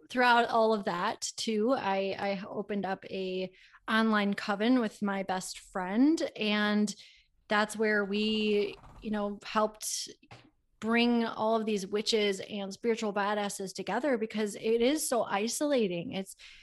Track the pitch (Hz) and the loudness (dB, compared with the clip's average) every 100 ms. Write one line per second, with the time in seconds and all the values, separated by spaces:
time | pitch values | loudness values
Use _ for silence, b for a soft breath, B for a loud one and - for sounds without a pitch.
0 | - 254 247 240 240 233 220 214 196 175 | -4 4 6 6 6 4 4 2 0 -2
1 | 208 - - - 233 214 226 269 196 196 | -2 -4 -8 -4 -2 0 2 2 0 0
2 | 196 - 202 190 208 214 202 202 185 190 | -2 -2 -4 -4 -6 -8 -6 -4 -4 -6
3 | - 190 185 185 185 B B B - 220 | -6 -6 -4 -4 -6 B B B 0 2
4 | 226 208 202 202 - 196 226 254 214 - | 4 4 2 -2 -4 0 2 2 2 -2
5 | 202 196 190 185 - - - 190 180 214 | -2 -2 -2 -4 -6 -12 -10 -6 -2 4
6 | 285 320 - - 214 208 208 208 208 - | 4 4 -2 -2 0 2 2 2 0 -4
7 | B B B _ - 208 214 214 220 214 | B B B _ 0 0 2 0 0 2
8 | 196 208 214 214 214 208 202 - - - | 0 0 0 0 2 2 0 -6 -18 -14
9 | 220 208 208 202 - 220 214 - - - | -6 -4 -4 -8 -2 0 0 -2 -8 -6
10 | - - _ - - _ _ _ 220 233 | -8 -14 _ -20 -20 _ _ _ 0 2
11 | 240 233 233 - 220 226 214 208 185 208 | 4 2 0 0 0 0 0 -2 -2 -2
12 | 214 220 208 190 - 208 196 196 233 220 | 0 2 2 0 -6 -8 -8 -4 -2 0
13 | 214 202 196 208 202 - 190 - 185 220 | -2 -2 -2 -2 -4 -6 -8 -8 -4 -2
14 | 294 233 220 214 208 - 220 233 240 311 | 0 0 -2 -2 -4 -4 0 2 2 2
15 | - 233 - 202 226 - 294 269 196 175 | 0 0 0 -2 -2 -2 0 2 2 -2
16 | 165 190 190 - B B | -4 -8 -8 -14 B B